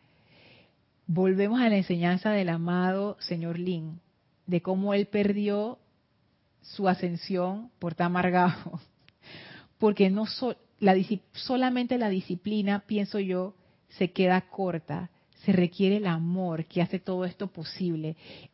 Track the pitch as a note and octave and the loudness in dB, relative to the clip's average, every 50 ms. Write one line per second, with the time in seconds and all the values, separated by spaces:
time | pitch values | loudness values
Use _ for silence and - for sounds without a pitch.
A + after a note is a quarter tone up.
0 | _ _ _ _ _ _ _ - - - - - _ _ _ _ _ _ _ _ | _ _ _ _ _ _ _ -20 -20 -20 -20 -20 _ _ _ _ _ _ _ _
1 | _ - E3 F3+ F#3 F#3+ F#3+ F#3+ G3+ G#3 A3+ B3+ B3 A3+ G#3 G3 F3+ - F3+ E3+ | _ -2 0 2 2 2 2 2 2 2 2 2 2 4 4 2 2 0 0 0
2 | E3+ F3 F3+ F#3 - G#3+ G#3+ G3+ F#3+ F3 E3 E3 E3 F3 F3+ F3+ F3+ F#3 F#3 G3 | 2 2 0 0 0 0 0 0 0 0 -2 -2 -2 -2 0 0 0 0 0 -2
3 | G3+ G#3 F#3+ - - - F3+ E3 E3 E3+ E3 E3+ F3 F#3 F3+ E3 D#3+ D#3+ D#3+ E3+ | -2 -4 -6 -8 -8 -8 -6 -6 -4 -6 -6 -4 -4 -4 -4 -4 -6 -8 -12 -14
4 | _ _ _ _ _ _ _ _ _ - F3+ E3+ - F#3 F#3+ F#3+ G3 G#3 G3+ G3+ | _ _ _ _ _ _ _ _ _ -2 -2 -2 0 0 -2 0 0 0 2 0
5 | G3+ - - G#3 G3+ G3+ G3+ G#3 G#3 G3+ G3+ G#3 G#3 A#3 C4 - _ _ _ _ | 0 0 0 2 2 2 2 0 0 0 0 -2 -2 -4 -8 -12 _ _ _ _
6 | _ _ _ _ _ _ _ _ _ _ _ _ - - - - G3 F#3 F3+ - | _ _ _ _ _ _ _ _ _ _ _ _ -20 -16 -6 -2 2 2 2 2
7 | F3+ F3 E3+ E3 - - F#3+ F3+ F3+ F#3 G3 G#3+ A#3 - _ - - E3+ D#3+ - | 0 -4 -4 -4 -6 -4 -4 -2 -2 -2 -4 -6 -10 -14 _ -8 -8 -6 -2 0
8 | F3 F3 F3 F3+ F3+ F#3 F3 F3+ F3+ F3+ - - - - - D#3+ - _ _ _ | 0 0 2 2 2 4 4 4 4 4 2 0 -6 -12 -12 -12 -14 _ _ _
9 | _ _ - _ - - - - - - - - - _ _ - A3+ G#3 G3+ - | _ _ -20 _ -20 -20 -20 -20 -20 -20 -20 -20 -20 _ _ 2 2 4 6 6
10 | G3+ F#3+ F#3+ G#3 A3 G3 - - C4 A#3+ A3 - _ _ _ - G#3 F#3+ F#3 F#3+ | 4 4 4 2 -2 -4 -6 -6 -4 -6 -6 -6 _ _ _ 2 6 6 6 6
11 | F#3 - A3 F#3+ - _ - - - - B3+ B3+ B3+ B3+ B3 B3 B3 A#3+ B3+ B3 | 4 0 -2 -6 -6 _ -16 -12 -6 -2 0 0 2 2 0 0 0 0 0 0
12 | A3+ G#3 F#3+ F#3+ - - F3+ F3+ - G#3 G#3+ G#3+ G3 G3+ G3+ G3+ - - A3 G#3 | 0 0 0 -2 -4 -4 -8 -6 -4 -2 -2 0 0 0 0 -2 -2 -2 -2 -2
13 | G3+ G3 - G#3 G3 F#3 F#3 F3+ F#3 G3+ - _ _ _ _ _ _ _ - - | -2 -2 -2 -4 -2 -2 -2 -2 -4 -6 -8 _ _ _ _ _ _ _ -4 -2
14 | F#3+ F3 - - F#3+ F3+ F#3 F#3 - - - - F#3+ F3+ E3+ E3 - - D3 E3+ | -2 0 2 2 4 4 4 2 0 -2 -6 -6 -4 -4 -4 -4 -6 -6 -8 -8
15 | F3+ - _ _ _ _ _ _ - - F#3+ F#3 F3+ E3+ - - G3 F#3+ G3+ G#3+ | -8 -10 _ _ _ _ _ _ 0 2 4 4 4 2 2 2 2 2 2 2
16 | G#3 F#3 E3 D#3+ E3 E3+ F3+ F#3+ F#3 F3 D#3+ D#3+ E3 - - F3+ E3+ - - F3+ | 0 -2 -2 -2 -2 -2 -2 -2 -2 -4 -4 -6 -6 -4 -2 0 0 0 -2 -6
17 | - - F#3 F3+ F#3 F3+ - - G3+ F#3+ - F3 D#3 - - - F#3+ F3 E3 D#3 | -6 -6 -4 -4 -4 -6 -6 -8 -10 -10 -10 -10 -12 -12 -8 -4 -4 -4 -2 -4
18 | D#3 D#3 E3 - - - - - - - | -4 -6 -8 -10 -14 -20 -20 -20 -20 -4